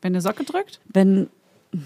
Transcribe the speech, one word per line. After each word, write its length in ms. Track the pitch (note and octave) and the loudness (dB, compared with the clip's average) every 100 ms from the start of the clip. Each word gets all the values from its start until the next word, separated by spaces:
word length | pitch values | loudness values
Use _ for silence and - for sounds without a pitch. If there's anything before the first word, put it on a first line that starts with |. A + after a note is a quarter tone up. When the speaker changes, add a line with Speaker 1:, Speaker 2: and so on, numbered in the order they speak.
Speaker 1:
Wenn 120 | F#3 | -4
eine 80 | F3+ | -4
Socke 220 | F3+ A3 C#4 | -4 -6 -6
drückt? 340 | F4+ G#4 - _ | -6 -8 -14 _
Speaker 2:
Wenn, 360 | F#3+ F#3+ F#3+ F3+ _ _ _ _ E3+ | 2 4 4 0 _ _ _ _ -14